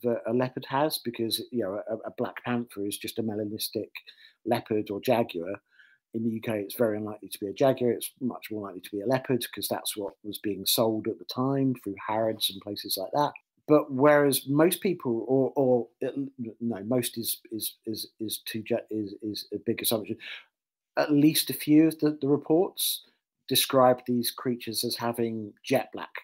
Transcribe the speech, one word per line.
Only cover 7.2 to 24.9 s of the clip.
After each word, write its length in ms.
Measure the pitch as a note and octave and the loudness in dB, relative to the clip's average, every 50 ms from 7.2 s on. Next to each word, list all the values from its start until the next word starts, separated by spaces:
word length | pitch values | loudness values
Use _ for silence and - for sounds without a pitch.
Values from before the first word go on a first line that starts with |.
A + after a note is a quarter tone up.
| G2+ F#2+ | -14 -16
to 100 | - - | -10 -8
be 100 | G#2 G2 | -8 -8
a 40 | |
jaguar. 380 | F#2 - C#3 C3+ C3 - B2 A#2+ | 0 4 4 4 4 4 2 0
It's 200 | G#2 - - - - _ | 0 0 -4 -8 -8 _
much 240 | C3 A#2 - - - - | -6 -6 -6 -6 -10 -10
more 120 | A2 G#2+ | -8 -8
likely 180 | G2+ G2 F2 F#2 | -8 -8 -10 -12
to 100 | - - | -12 -8
be 120 | G#2 G2+ | -8 -4
a 40 | G2 | 0
leopard, 380 | A#2+ C3+ B2+ - - B2+ A#2 - - - | 0 0 0 2 0 0 0 0 -4 -8
'cause 140 | G2+ - - | -8 -6 -4
that's 300 | G#2+ - - - - G#2+ | -4 -4 -4 -6 -6 -6
what 160 | G2 F#2+ - _ - | -6 -8 -8 _ -10
was 140 | G#2 G2 - | -10 -10 -6
being 260 | - G#2 G2 F#2 F#2+ | -4 -4 -4 -2 -2
sold 440 | - - C3 A2+ A2+ A2 G#2+ G#2+ A2+ | 0 2 2 2 2 2 0 -2 -4
at 100 | G#2+ A2+ | -6 -6
the 80 | - | -10
time 480 | - - B2+ B2+ C3+ C#3 C#3 C3+ C3 B2 | -8 -4 -2 0 0 2 2 2 2 0
through 220 | - - G2+ G2 - - - | -2 -6 -8 -10 -8 -6 -2
Harrods 400 | G#2+ A2 A2+ A2 A2 G#2+ - - | 0 0 0 0 0 -2 -4 -4
and 100 | F#2+ G2 | -4 -8
places 340 | - G#2 G2+ - - G2 - | -10 -10 -10 -8 -6 -6 -4
like 140 | G2 F#2+ - | -4 -4 -2
that. 200 | - C#3+ D3 C3+ - - - _ _ _ _ - | 0 0 0 0 -2 -8 -18 _ _ _ _ 6
But 240 | D3+ D3 D3 - | 6 6 6 2
whereas 540 | C3 B2+ C#3+ D3+ D3 D3 C#3+ C#3+ C3 - - | 2 6 6 8 8 8 6 4 2 0 0
most 340 | C3 C#3+ D3+ D#3+ F#3 F#3 - | 0 4 4 4 4 4 2
people, 460 | - F#3+ D#3+ - - B2+ A2+ A2+ G2+ B2 | 0 -2 -2 -2 -2 -2 -2 -2 0 2
or, 240 | C3+ C3+ C3 B2 - | 4 4 4 2 2
or, 340 | C#3+ C3+ B2+ B2 A#2+ A2+ - _ _ | 2 4 4 4 4 2 -2 _ _
uh, 100 | B2+ B2 - C#3 C#3 C3+ - C3 A#2 A2+ G2+ - | -6 -4 -4 -4 -6 -6 -8 -10 -10 -10 -8 -6
no, 240 | A#2 A#2 G#2+ F#2 G2+ | -4 -4 -4 -4 -2
most 340 | A2 B2+ B2 A#2+ - - A#2 | 0 0 0 0 -2 -4 -6
is, 240 | A2 - - - - - | -6 -6 -6 -8 -10 -10
is, 220 | A2+ G#2+ - - - _ _ | -8 -8 -8 -8 -10 _ _
is, 220 | A2+ G#2+ G2+ - - _ - | -8 -8 -8 -10 -14 _ -10
is 200 | A2 G#2 - - - | -8 -8 -8 -8 -10
too 160 | - - A2 | -8 -8 -8
ge-, 260 | G2+ - A#2 G#2+ - - | -2 -2 -2 -2 -2 -4
is, 240 | G#2+ G#2+ G#2 F#2+ G2+ - | -6 -6 -6 -6 -8 -8
is 260 | A2 G#2+ G2 - - - | -8 -8 -8 -8 -8 -8
a 60 | G#2 G2+ | -10 -4
big 240 | - A#2+ G#2+ - | -2 -2 -2 -2
assumption. 340 | G2+ - A#2 A2 G2 - G#2+ - - - - - - _ _ _ _ _ _ _ _ _ _ | -2 -2 -2 -2 -2 -6 -8 -10 -10 -14 -14 -16 -18 _ _ _ _ _ _ _ _ _ _
At 160 | C#3 D3 D3+ | -2 2 4
least 380 | D3 C#3+ D3 D#3 D3+ - - - | 4 6 6 6 4 2 0 -2
a 40 | - | -4
few 340 | - - D3 D3+ D#3 D#3+ D#3 | -2 2 6 8 8 8 6
of 100 | D#3 - | 4 2
the, 180 | D3+ D3+ D3+ - | 0 0 0 0
the 100 | C3+ C#3 | 0 0
reports 760 | D3 C#3 - - D#3 E3+ G3 - - - - - - - - _ _ _ _ _ _ _ _ | 0 0 2 2 4 4 4 2 -2 -4 -4 -2 -4 -6 -10 _ _ _ _ _ _ _ _
describe 540 | - C3 - - - C3+ C3 B2+ B2+ B2+ - - | 0 0 2 2 4 6 8 8 8 6 4 0
these 240 | - B2 A#2+ A#2 - | -2 -2 0 0 -2
creatures 540 | - - - C3 A#2+ A#2+ - A#2 G#2+ - B2 | -6 -4 -4 -4 -4 -2 -6 -6 -4 -4 -4
as 120 | A#2 | -4